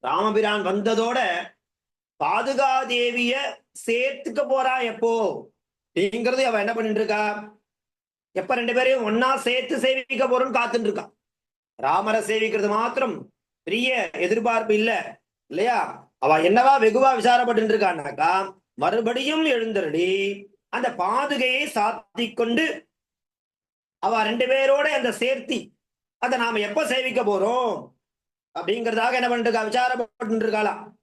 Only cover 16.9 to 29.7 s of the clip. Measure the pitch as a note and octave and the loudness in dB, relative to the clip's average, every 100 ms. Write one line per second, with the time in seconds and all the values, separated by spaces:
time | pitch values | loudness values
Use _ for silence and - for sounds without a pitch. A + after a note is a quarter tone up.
16.9 | A3 C4+ A#3+ A3 A#3+ A#3+ A3 A3 G#3+ G3 | 6 4 4 4 4 4 0 2 2 2
17.9 | E3 C#3+ - D#3+ F#3 F#3+ - _ - D3+ | 0 -6 -2 0 2 -2 -10 _ -2 0
18.9 | G#3+ A3 A#3+ C4+ D#4 D#4+ B3 A3+ G3+ E3 | 0 0 -2 -2 0 0 0 0 -2 -2
19.9 | D#3 F3+ F#3+ G3 G3+ - _ _ A#3+ B3 | 0 0 0 -2 -6 -12 _ _ -4 -4
20.9 | - F3+ A#3 C#4+ C#4 B3+ B3+ D4+ - G#3 | -2 -2 0 0 0 0 0 -2 0 -2
21.9 | A#3 - - A#3 - A3+ A#3+ D#4+ - _ | -2 -10 -6 -6 -2 0 0 0 -4 _
22.9 | _ _ _ _ _ _ _ _ _ _ | _ _ _ _ _ _ _ _ _ _
23.9 | _ F#3+ A3+ G#3+ A#3+ B3 C4+ C4+ C#4 D4+ | _ -2 0 0 0 2 2 4 4 2
24.9 | D4 B3 - A#3+ C4 - C4 - _ _ | 0 -2 -2 -2 -2 -4 -6 -8 _ _
25.9 | _ _ _ B3 B3 A#3 A3 G#3 G#3 D#4 | _ _ _ -2 0 0 -2 -2 0 0
26.9 | B3+ B3+ A#3 G#3+ G3 G3 B3 A#3+ E3+ A#2 | 0 -2 0 0 2 2 0 0 -2 -8
27.9 | _ _ _ _ _ _ - E3 A3+ A#3 | _ _ _ _ _ _ -8 -4 -2 -2
28.9 | A3 A#3 B3+ A#3+ A#3+ A#3 A3+ G#3+ | 0 0 0 0 0 0 0 0